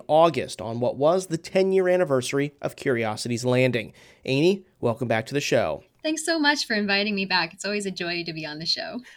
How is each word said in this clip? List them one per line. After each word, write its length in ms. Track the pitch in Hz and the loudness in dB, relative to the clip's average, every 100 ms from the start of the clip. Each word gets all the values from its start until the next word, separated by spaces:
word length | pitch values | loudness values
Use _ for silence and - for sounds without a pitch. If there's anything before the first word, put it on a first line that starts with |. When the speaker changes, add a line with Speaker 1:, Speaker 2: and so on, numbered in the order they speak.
| - | 2
Speaker 1:
August 540 | 156 170 131 87 - | 4 6 4 -4 -8
on 180 | 101 117 | -8 -4
what 160 | 120 - | -2 2
was 320 | 147 185 180 | 2 2 -2
the 100 | 165 | -8
ten-year 520 | - 190 190 190 180 | -2 0 4 4 4
anniversary 640 | 180 165 131 123 139 143 - | 2 2 2 0 -2 -4 -6
of 160 | 143 - | -10 -4
Curiosity's 680 | 147 117 110 107 123 117 | 0 0 0 -4 -4 -2
landing. 480 | 123 123 127 120 - - - _ | 2 4 4 2 -4 -12 -20 _
Amy, 400 | - 135 170 202 - _ | -2 2 4 2 -4 _
welcome 300 | 117 110 117 | -2 -2 0
back 160 | 113 113 | -2 -2
to 80 | |
the 80 | 139 | -4
show. 420 | - 131 87 73 - _ | 0 2 2 -2 -10 _
Speaker 2:
Thanks 220 | 311 311 - | -4 -2 -2
so 140 | 330 | 2
much 260 | 285 294 - | 2 0 -2
for 80 | |
inviting 400 | 214 202 196 214 | -2 0 0 0
me 120 | 196 190 | -2 0
back. 280 | 185 165 | 0 -2
It's 100 | - | -6
always 220 | 196 208 196 | -6 -4 -4
a 60 | |
joy 320 | 185 175 170 | -6 -6 -6
to 100 | 165 | -6
be 100 | 156 | -8
on 140 | 151 151 | -10 -8
the 80 | 165 | -4
show. 360 | - 82 240 - | -4 -6 -10 -14